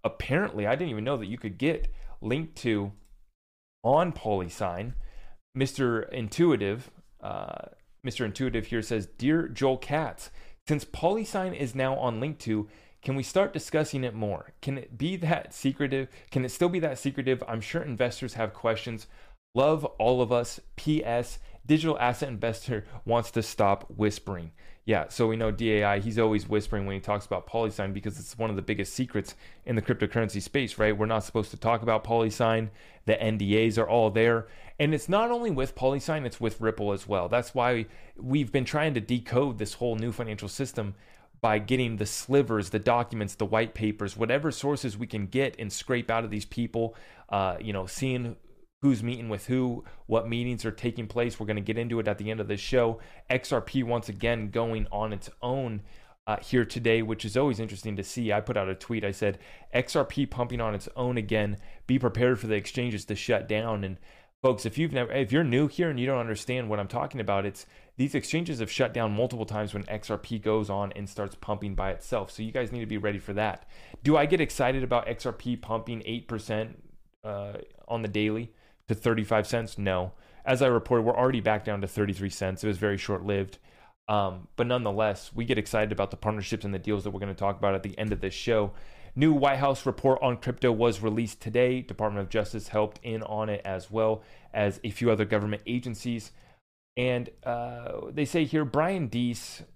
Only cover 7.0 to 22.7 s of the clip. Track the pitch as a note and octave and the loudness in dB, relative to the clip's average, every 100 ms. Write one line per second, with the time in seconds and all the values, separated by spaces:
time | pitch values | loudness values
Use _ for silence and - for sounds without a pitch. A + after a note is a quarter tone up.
7 | - - G1+ G1+ G1+ - - - _ - | -20 -14 -8 -8 -8 -10 -12 -18 _ -10
8 | C3 - A2+ G2+ C3 A2+ G#2 A#2 G#2+ A2+ | -8 -2 -4 0 -2 -2 -2 -4 0 -2
9 | F2+ - B2+ D#3+ - A2 C3+ C3 - D3 | -4 -2 2 2 2 2 2 2 -2 -2
10 | C#3+ E2 - - - - - D3+ - - | -2 -6 -14 -14 -16 -16 -2 -2 -2 0
11 | E3+ G#3+ G#3 G3+ F#3 - C3 C3 C3 C3+ | 0 2 -2 -2 -2 -4 -4 0 0 2
12 | B2 A2+ C#3 D3+ A2+ G#2+ G#2 - - _ | -2 -2 -4 -4 -2 -2 -2 -12 -20 _
13 | - C3+ B2+ F#3+ G3 D#3+ - D#3 D3+ C3+ | -4 -2 0 2 2 0 0 0 0 -2
14 | B2 A2 G#2 G2 - - - C3+ - A2+ | -4 -2 -2 -4 -8 -8 -6 -6 -8 -4
15 | D#3+ F#3 D#3+ E3 - - - C3+ C#3+ C3+ | -2 0 0 0 -2 -2 -2 0 -2 0
16 | C3 - - C#3 B2+ - F3 F3+ D#3 C3 | -4 -12 -4 -2 -2 2 2 2 -2 -2
17 | C#3+ C#3 B2+ B2 - A2+ G#2+ E3 D3+ A#2 | -4 0 0 0 0 -6 -4 -4 -4 0
18 | B2 - B2+ A#2+ A2 - A#2 A2 B2 A2 | 0 0 -8 -2 -4 0 0 0 -4 -10
19 | - - - - _ A#2+ C#3 D#3 C#3 - | -12 -20 -20 -20 _ 4 6 4 0 2
20 | A2+ B2+ A#2 A#2+ A#2+ - - - D#3 D#3 | 4 4 4 2 0 -8 -14 -4 0 0
21 | - A#2+ A#2+ - - - - D#3 D#3+ D3 | 2 0 -2 -8 -12 -14 2 4 4 2
22 | A#2+ A2+ C#3 A2 A#2 A2 - | 2 2 -4 -2 -2 -2 -4